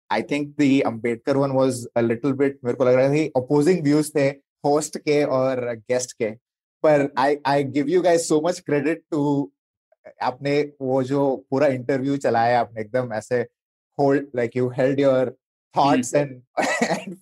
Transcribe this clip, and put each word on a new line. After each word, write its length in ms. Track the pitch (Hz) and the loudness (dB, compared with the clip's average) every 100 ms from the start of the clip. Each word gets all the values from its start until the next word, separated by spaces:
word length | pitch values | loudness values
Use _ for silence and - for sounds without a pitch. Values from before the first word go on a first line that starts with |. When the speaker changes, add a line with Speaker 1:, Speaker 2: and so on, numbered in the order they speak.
| - | -6
Speaker 1:
I 80 | 107 | -4
think 220 | 110 143 147 147 | -2 -4 -4 0
the 220 | 147 135 | 2 4
Ambedkar 640 | 117 117 120 117 - 139 139 | 0 -2 -4 -4 -2 0 0
one 100 | 131 | 0
was 100 | 131 | 0
a 300 | 117 117 120 | -2 -4 -2
little 280 | 117 117 143 | 0 -2 -2
bit, 200 | 127 139 139 | 0 -2 -2
मेरे 100 | 123 | -6
को 120 | 120 123 | 0 2
लग 80 | |
रहा 160 | 127 135 | 4 2
था 40 | |
कि 120 | 147 151 | 0 -2
अपोजिंग 580 | 131 - 147 147 180 | -4 0 2 2 2
व्यूज 320 | 143 147 151 151 | 2 0 0 0
थे 120 | 139 139 _ _ 143 | 0 -2 _ _ 0
होस्ट 320 | 147 311 - | 0 -2 -8
के 260 | - 147 | 0 0
और 520 | 147 131 131 127 120 117 | 2 0 0 -2 -6 -8
गेस्ट 360 | - 127 123 | -4 -4 -4
के, 180 | - 110 110 _ _ _ _ 156 | -4 -6 -6 _ _ _ _ 2
पर 280 | 147 143 123 | 4 2 0
I, 180 | 139 147 135 | 0 0 0
I 180 | 143 135 | 0 0
give 220 | 127 139 | -2 0
you 140 | 180 | 2
guys 200 | 175 170 170 | 4 2 2
so 120 | 156 | 0
much 180 | 165 180 - | 0 -4 -2
credit 260 | 147 139 160 - | -2 0 -4 -4
to, 320 | 160 143 143 143 _ _ _ _ _ - - | -2 0 -2 -4 _ _ _ _ _ -20 -8
आपने 500 | 110 127 139 143 147 - | -6 -6 -2 -2 -2 -4
वो 220 | 131 135 | -2 -2
जो 440 | 123 143 139 127 - | 0 0 0 -2 -2
पूरा 180 | 131 147 | 0 2
इंटरव्यू 500 | 127 123 139 135 143 | 0 -2 -2 -2 -2
चलाया, 420 | 139 117 117 123 | 0 2 2 2
आपने 220 | 113 113 | 0 -6
एकदम 320 | 107 123 123 | -6 -4 -4
ऐसे 340 | 107 - 123 117 _ _ _ _ - | -6 -4 -4 -4 _ _ _ _ 0
hold, 200 | 139 143 | 2 2
like, 280 | 143 123 120 127 | -2 -4 -4 -2
you 160 | 123 123 | -2 0
held 200 | 127 139 | 0 2
your 320 | 139 131 127 - _ _ _ - | 2 2 0 -6 _ _ _ 0
thoughts 380 | 143 135 123 147 | 2 2 0 -2
Speaker 2:
हम्म। 120 | 143 | -2
Speaker 1:
and, 400 | 127 _ - - | -8 _ -4 -2
<laughs> 320 | - 233 175 | -2 -2 -4
and 160 | - 175 | -8 -2